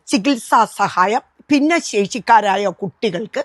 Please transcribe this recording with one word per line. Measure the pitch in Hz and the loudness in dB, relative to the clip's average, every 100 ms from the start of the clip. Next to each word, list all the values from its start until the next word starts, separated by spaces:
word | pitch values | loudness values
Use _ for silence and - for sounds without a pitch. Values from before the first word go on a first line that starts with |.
| - | -4
ചികിത്സാ | 247 277 240 - 240 | -2 0 -2 0 0
സഹായം | 208 - 196 - 190 247 - _ - | 0 -2 -2 0 0 0 -4 _ 0
ഭിന്നശേഷിക്കാരായ | 285 302 339 - 208 196 233 - 226 208 196 202 | 2 2 0 -2 -2 -2 -4 4 4 4 0 -2
കുട്ടികൾക്ക് | 175 196 - 220 170 214 262 | -4 -8 -4 -4 -4 -6 -8